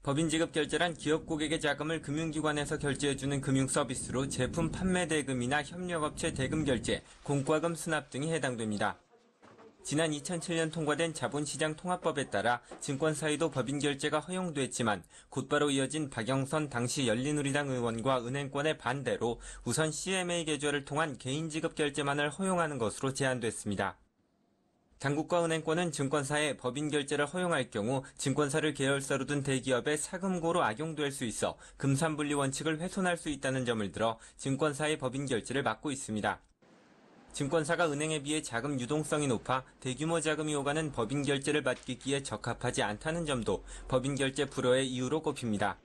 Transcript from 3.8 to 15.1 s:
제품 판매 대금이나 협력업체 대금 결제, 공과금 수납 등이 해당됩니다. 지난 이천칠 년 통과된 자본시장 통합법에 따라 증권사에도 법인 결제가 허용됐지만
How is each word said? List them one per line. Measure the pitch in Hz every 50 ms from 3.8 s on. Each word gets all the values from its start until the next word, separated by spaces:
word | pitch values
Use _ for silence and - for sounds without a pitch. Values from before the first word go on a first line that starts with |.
| 139 117 127 113 - - - 123 135 -
제품 | - - 127 123 - 170 165 160
판매 | 156 - 180 185 180 180 180 151
대금이나 | 156 151 143 135 131 127 120 123 139 147 147
협력업체 | - 175 175 180 180 175 160 151 147 139 - - 165 -
대금 | - - - - 156 156
결제, | 139 131 110 - - 110 85 - - - - -
공과금 | - 143 143 135 143 156 156 147 170 165
수납 | 156 - 175 160 151 139 -
등이 | - 123 147 160
해당됩니다. | 165 156 135 135 127 110 113 107 107 101 110 101 95 - _ _ - - _ _ _ _ - - - - - - - _ -
지난 | - 143 147 165 160 151
이천칠 | 147 139 - 180 170 - - 170
년 | 165 165 160
통과된 | 156 170 156 147 151 139 165 165 156
자본시장 | - - 113 - 143 151 139 - 139 156 156 156
통합법에 | 156 - 180 180 175 - 170 156 143 131 -
따라 | - 101 98 113 123 120 - - - -
증권사에도 | - - 143 135 160 156 156 143 160 156 151 143 165 156
법인 | 127 135 123 113 139 147
결제가 | 139 147 143 139 - 151 151 151
허용됐지만 | 139 - 180 185 185 180 151 143 131 117 - - 123 113 104 92 82 -